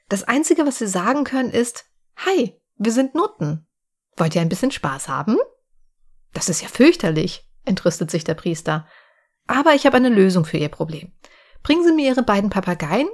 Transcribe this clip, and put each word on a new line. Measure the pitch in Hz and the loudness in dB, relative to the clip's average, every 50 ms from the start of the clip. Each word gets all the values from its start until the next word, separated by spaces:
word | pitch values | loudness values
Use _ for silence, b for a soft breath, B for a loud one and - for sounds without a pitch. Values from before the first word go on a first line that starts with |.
| b _ | b _
„Das | 202 196 - | -6 -6 -2
Einzige, | - 233 277 311 - 339 311 311 | -2 0 0 2 2 2 2 2
was | 294 254 - | 0 0 -2
sie | 240 | -6
sagen | 208 185 185 175 214 262 294 277 | -4 -4 -2 -2 0 0 0 -2
können, | - - 262 254 233 | -2 -2 -2 -2 0
ist: | - - 240 240 - - - _ _ _ _ _ _ - - | 0 0 -2 -2 -4 -12 -18 _ _ _ _ _ _ -8 -4
‚Hi, | 370 381 349 254 185 - _ _ _ _ | 0 0 0 0 -2 -4 _ _ _ _
wir | _ 202 226 226 | _ -2 0 2
sind | 247 262 269 - | 2 0 0 0
Nutten. | 311 370 440 - _ 165 147 151 160 - _ _ _ _ _ _ _ _ _ _ | -2 -4 -4 -4 _ -6 -6 -6 -6 -10 _ _ _ _ _ _ _ _ _ _
Wollt | - 170 160 - | -2 -2 0 0
ihr | 175 170 | 0 0
ein | 165 | 0
bisschen | 165 - - 262 | -2 0 -2 -4
Spaß | - - - 147 135 - - - | -4 -2 -4 -6 -6 -6 -8 -6
haben?'“ | 135 135 143 214 226 392 539 - _ _ _ _ _ _ _ _ _ _ _ - _ _ _ _ _ | -6 -4 -2 0 0 0 0 -2 _ _ _ _ _ _ _ _ _ _ _ -20 _ _ _ _ _
„Das | - - - | -8 -6 -4
ist | 170 - - | -4 -6 -6
ja | - | -10
fürchterlich“, | - - 240 311 349 349 - 165 160 160 - 185 - - - _ _ - - | 0 4 6 6 6 4 0 -2 0 0 -2 -4 -6 -10 -16 _ _ -14 -4
entrüstet | - 190 - - 180 160 - 175 160 | -4 -4 0 0 -2 -2 -2 -6 -4
sich | - 170 156 | -4 -6 -4
der | - 156 | -4 -6
Priester. | - - 180 165 160 - - 156 156 156 b b b b b b b b b b b _ - | -6 -4 -6 -6 -4 -4 -4 -4 -4 -6 b b b b b b b b b b b _ -4
„Aber | 233 262 285 330 302 | -2 2 4 4 4
ich | 285 - | 6 4
habe | 285 262 | 4 4
eine | 254 254 254 | 4 4 4
Lösung | 233 202 190 190 185 180 160 | 4 6 4 4 4 2 0
für | - - 156 | 0 -2 -4
ihr | 151 147 | -4 -4
Problem. | - - - 156 160 151 156 180 - _ b b b b b b b b b | -4 -6 -8 -8 -8 -12 -14 -18 -20 _ b b b b b b b b b
Bringen | - 294 339 339 | 0 0 4 4
Sie | 339 330 | 4 4
mir | 311 285 269 | 4 2 2
Ihre | 254 262 247 | 2 0 0
beiden | - 208 196 196 208 | 0 0 0 0 0
Papageien | 185 202 190 - 180 160 - 147 170 220 285 381 | -2 -2 -2 -2 -4 -4 -4 -2 0 0 0 -2